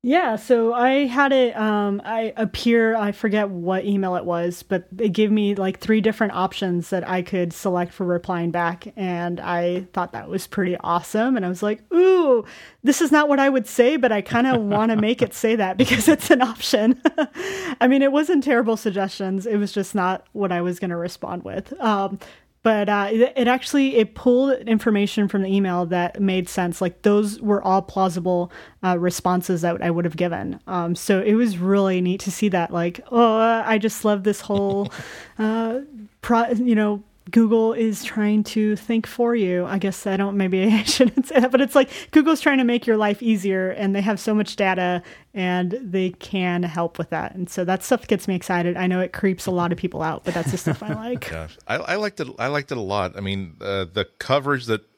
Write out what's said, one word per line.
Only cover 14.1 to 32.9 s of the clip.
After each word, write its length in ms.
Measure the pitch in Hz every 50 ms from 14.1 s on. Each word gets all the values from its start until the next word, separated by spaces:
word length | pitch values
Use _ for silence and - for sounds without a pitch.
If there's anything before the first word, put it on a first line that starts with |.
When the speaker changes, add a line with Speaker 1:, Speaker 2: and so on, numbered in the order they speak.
Speaker 1:
I 120 | 226 208 196
kinda 360 | - 233 233 240 269 254 233
Speaker 2:
<laughs> 0 |
Speaker 1:
wanna 360 | 214 202 202 208 220 226 220
make 260 | 208 208 214 247 -
it 140 | 240 220 -
say 200 | - - 220 226
that 220 | 220 202 185 190
because 300 | 190 262 - 254 220 214
it's 240 | - 302 294 - -
an 100 | 311 247
option." 580 | 254 226 226 - - - - 214 214 226 254 - _ 294 - - 294 - _ 349
<laughs> 380 | 381 381 392 381 381 349 269 -
I 80 | -
mean, 140 | 254 269 277
it 100 | 277 277
wasn't 320 | 269 294 311 - - 285 254
terrible 340 | 269 262 233 226 220 226
suggestions, 680 | 214 - 226 180 202 190 190 - - 196 190 190 190 185
it 120 | 233 214
was 140 | 208 202 196
just 220 | - 208 190 - -
not 320 | 202 180 180 190 - - _
what 200 | _ 214 202 185
I 100 | 180 175
was 180 | 175 180 175 180
gonna 180 | 202 185 170
respond 460 | 170 170 180 - - - - 180 175 -
with. 360 | 95 - - 208 - 277 370
Um, 380 | 277 220 208 196 196 196 196 196 - - - - _ _ _ _ _
but, 260 | 226 220 208 208 196
uh, 200 | 208 202 196 202
it, 220 | 226 220 240 262 -
it 120 | 269 240
actually, 480 | 240 247 247 - - - 285 269 269 269
it 180 | 233 214 - -
pulled 400 | - - 254 247 247 269 277 262 - -
information 600 | 226 226 214 - 226 214 202 202 196 - - 208
from 140 | 196 - 196
the 60 | 190
email 400 | 190 190 196 196 190 175 175 175
that 340 | 165 185 180 175 175 - 202
made 260 | 202 190 185 185 180
sense. 320 | - - - 180 175 175 -
Like, 220 | 190 175 180 _
those 400 | - 208 208 208 214 202 214 -
were 180 | - 208 208 196 -
all 180 | 190 185 196
plausible, 720 | 190 - - 190 190 185 165 185 170 180 180 175 175 175 - - - - _ _ -
uh, 160 | 185 180 175
responses 640 | 175 180 175 - - 180 180 180 175 - 185 165 165
that 180 | 175 165 -
I 80 | - 170
would 160 | 170 170 175
have 100 | 170 156
given. 440 | 156 175 175 165 - 98 98 - - _
Um, 260 | - 185 180 170 170 175
so 280 | - - - 202 185
it 120 | 196 214 208
was 240 | 226 247 226 190
really 440 | 170 180 190 196 202 196 190 185 185
neat 180 | 180 180 185 190
to 120 | - 196
see 180 | 180 - 214 208
that, 220 | 185 180 170 165
like, 280 | 175 170 170 175